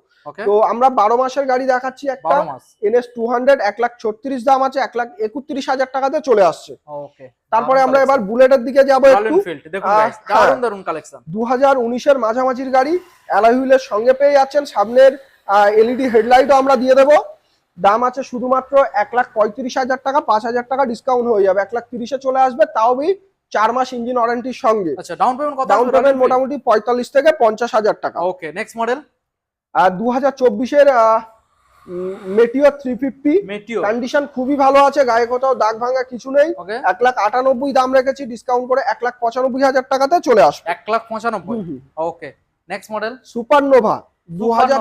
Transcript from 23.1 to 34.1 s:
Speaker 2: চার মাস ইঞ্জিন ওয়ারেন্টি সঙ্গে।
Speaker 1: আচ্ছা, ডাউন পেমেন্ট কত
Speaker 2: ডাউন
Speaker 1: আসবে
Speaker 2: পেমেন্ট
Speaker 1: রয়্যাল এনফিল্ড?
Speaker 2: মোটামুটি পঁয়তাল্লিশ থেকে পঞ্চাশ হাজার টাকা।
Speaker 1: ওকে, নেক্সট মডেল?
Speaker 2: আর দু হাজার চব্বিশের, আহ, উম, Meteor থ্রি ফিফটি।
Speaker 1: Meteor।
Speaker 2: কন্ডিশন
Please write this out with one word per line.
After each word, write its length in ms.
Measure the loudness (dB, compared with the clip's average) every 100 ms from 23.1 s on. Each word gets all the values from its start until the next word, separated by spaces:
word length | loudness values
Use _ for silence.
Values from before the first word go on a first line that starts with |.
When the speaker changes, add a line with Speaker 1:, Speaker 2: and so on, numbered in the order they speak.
| -4 _ _ _
Speaker 2:
চার 240 | -2 0
মাস 200 | -2 -4
ইঞ্জিন 240 | -6 -6 -2
ওয়ারেন্টি 360 | -2 -2 -8
সঙ্গে। 420 | -4 -2 0 -2 -6
Speaker 1:
আচ্ছা, 180 | -8 -2
ডাউন 220 | -2 -2
পেমেন্ট 220 | -4 -4
কত 80 | 0
Speaker 2:
ডাউন 120 | 2
Speaker 1:
আসবে 120 | 2
Speaker 2:
পেমেন্ট 140 | 2 2
Speaker 1:
রয়্যাল 100 | 2
এনফিল্ড? 180 | 2
Speaker 2:
মোটামুটি 300 | 2 -2 -4
পঁয়তাল্লিশ 480 | 0 0 0 -4 -2
থেকে 200 | 0 2 2
পঞ্চাশ 360 | 2 0 -2 0
হাজার 180 | 0 -2
টাকা। 180 | -6 -6
Speaker 1:
ওকে, 320 | -6 -6 -10
নেক্সট 260 | -10 -10 -6
মডেল? 240 | -4 -4 -8 _ _ _ _ _ _
Speaker 2:
আর 160 | 0 0
দু 200 | 0 -2
হাজার 220 | -2 -2
চব্বিশের, 560 | 0 -2 0 0 2 4
আহ, 340 | 4 4 2 -2 _ _ _ _ _ -14
উম, 500 | -10 -10 -10 -4 0
Meteor 340 | 0 2 2
থ্রি 240 | 2 -4 -6
ফিফটি। 520 | -6 -4 0 0 -2
Speaker 1:
Meteor। 400 | -10 -8 -4 -2
Speaker 2:
কন্ডিশন 400 | -2 -2